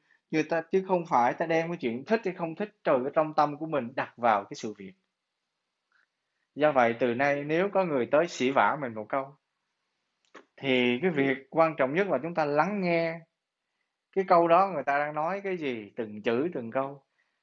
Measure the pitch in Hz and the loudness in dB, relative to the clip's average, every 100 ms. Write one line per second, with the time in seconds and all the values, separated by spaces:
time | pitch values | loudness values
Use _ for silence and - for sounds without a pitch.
0 | _ _ - 156 151 165 160 190 190 185 | _ _ -4 -2 0 -2 0 -2 0 -2
1 | 160 135 120 147 165 165 165 170 127 117 | 2 2 2 0 0 0 0 -4 -4 -4
2 | 139 220 196 175 170 160 208 _ - 139 | -2 -2 -2 -6 -8 -6 -10 _ 0 2
3 | 131 160 156 151 147 143 160 147 120 143 | 2 0 0 2 0 0 -4 -4 -4 -6
4 | 127 - 117 104 101 - 113 104 95 - | -8 -2 2 2 0 -10 -10 -12 -16 -20
5 | _ _ _ _ _ _ _ _ _ _ | _ _ _ _ _ _ _ _ _ _
6 | _ _ _ _ _ 135 151 135 117 117 | _ _ _ _ _ 0 2 4 4 4
7 | 127 120 143 143 147 160 202 196 185 139 | 0 2 0 0 -2 0 0 0 0 0
8 | 113 147 175 - 131 123 104 143 131 110 | 2 2 2 0 0 4 2 2 -6 -10
9 | 107 139 135 147 _ _ _ _ _ _ | -6 -6 -6 -14 _ _ _ _ _ _
10 | _ _ _ - _ - 135 127 123 123 | _ _ _ -20 _ -10 -2 2 2 0
11 | 180 147 135 131 - 151 160 151 131 156 | 0 0 0 -2 -4 0 0 2 0 0
12 | 202 139 160 170 147 147 170 208 180 170 | 0 -2 -4 -4 0 0 0 0 -2 0
13 | 165 165 160 _ _ _ _ _ _ _ | -2 -6 -16 _ _ _ _ _ _ _
14 | _ 190 190 175 170 170 196 160 143 143 | _ -4 4 4 6 6 4 0 -2 -2
15 | 147 151 160 196 196 180 147 117 101 - | -2 -4 -4 -4 -6 -4 -4 -6 -8 -8
16 | 110 104 120 117 170 156 113 131 135 143 | -8 -4 0 0 0 -4 -4 -4 -4 -8
17 | _ _ _ _ | _ _ _ _